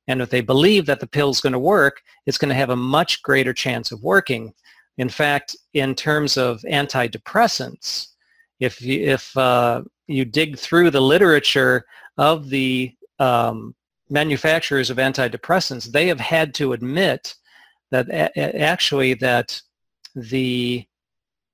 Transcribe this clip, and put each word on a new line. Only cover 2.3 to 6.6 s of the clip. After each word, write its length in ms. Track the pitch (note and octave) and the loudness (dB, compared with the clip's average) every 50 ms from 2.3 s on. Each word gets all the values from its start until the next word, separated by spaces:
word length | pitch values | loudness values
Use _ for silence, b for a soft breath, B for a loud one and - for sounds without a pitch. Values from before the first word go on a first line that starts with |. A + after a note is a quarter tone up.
| - - | -4 -2
gonna 160 | - C#3+ C3 | -2 0 0
have 160 | C3 C#3 A#2+ | 0 0 0
a 60 | B2+ | 0
much 460 | B2 B2 B2+ C#3 D#3 F3+ - - - | -2 -2 0 0 0 0 0 -4 -6
greater 300 | - - C#3 C3+ C3 B2+ | -2 0 2 2 2 0
chance 400 | B2 - - C3+ B2 A#2+ A#2 - | -2 -4 -4 -4 -4 -6 -6 -10
of 100 | A#2 G#2 | -10 -6
working. 500 | G#2+ D#3+ F#3+ G3 - - C3 A2+ A2+ A2 - b b b b b b b b - | -2 2 2 2 2 2 -4 -6 -6 -12 -18 b b b b b b b b -6
In 100 | B2+ B2+ | -6 -6
fact, 460 | - - D3+ D3 C#3+ C#3+ - - - - _ _ - | -2 -2 0 0 0 -2 -4 -8 -18 -18 _ _ -4
in 200 | D3+ C3+ C3+ C3 | -2 -2 -2 -4
terms 440 | - - D#3 D3+ D3+ D3+ C#3 - C3+ | -4 -2 -2 0 0 0 0 0 0
of 240 | B2+ B2 A#2 G#2+ | 0 -2 -2 -4